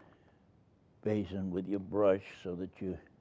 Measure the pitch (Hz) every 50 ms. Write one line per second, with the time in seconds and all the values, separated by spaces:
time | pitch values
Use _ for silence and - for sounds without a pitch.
0 | - - - - - - - _ _ - - - - _ _ _ _ - _ _
1 | - 107 107 107 101 87 95 98 95 92 87 95 92 92 101 101 95 92 95 104
2 | 104 98 95 98 - - - - - 92 90 87 95 90 - - 101 92 85 82
3 | - - - -